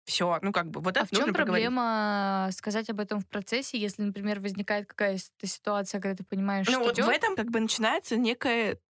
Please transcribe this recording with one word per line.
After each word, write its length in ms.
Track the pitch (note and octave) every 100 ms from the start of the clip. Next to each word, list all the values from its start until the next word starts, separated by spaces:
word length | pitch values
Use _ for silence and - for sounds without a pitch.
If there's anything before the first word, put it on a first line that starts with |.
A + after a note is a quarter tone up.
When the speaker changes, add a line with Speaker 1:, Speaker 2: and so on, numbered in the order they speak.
| -
Speaker 1:
Всё, 320 | - F3+ D#3+
ну, 100 | G3
как 180 | F#3+ E3+
бы, 100 | D3
вот 160 | F3 F#3+
Speaker 2:
А 40 |
Speaker 1:
это 60 | G3+
Speaker 2:
в 40 |
чём 140 | G3 D4+
Speaker 1:
нужно 60 |
проговорить. 340 | E4 C4 A3 A#3
Speaker 2:
проблема 800 | B3+ A#3 A3 G#3 G3+ G3 F#3+ F#3+
сказать 380 | F#3 G#3+ G#3+ A3
об 100 | G#3
этом 200 | G3+ G#3
в 60 | F#3+
процессе, 500 | G#3 G3 A#3+ C4+ A#3
если, 240 | G#3 G3
например, 380 | G3+ G3 G3+ G3+
возникает 460 | G3 F#3+ G3 G#3 G3
какая-то 600 | - G3+ F#3+ - _ F#3+
ситуация, 540 | - G#3+ G#3 F#3+ G3+
когда 160 | G3 F#3+
ты 80 |
понимаешь, 420 | - G3 G3 G3 F#3+
Speaker 1:
Ну, 40 |
Speaker 2:
что 120 | C4
Speaker 1:
вот 140 | A#3 A3+
в 20 |
Speaker 2:
идёт? 80 | D4
Speaker 1:
этом, 280 | D4+ A4+ F#4
как 140 | A3+
бы, 100 | A3+
начинается 560 | A3 - A3 D#4+ - A3+
некое 600 | A#3 B3 C4 A#3 G#3 - _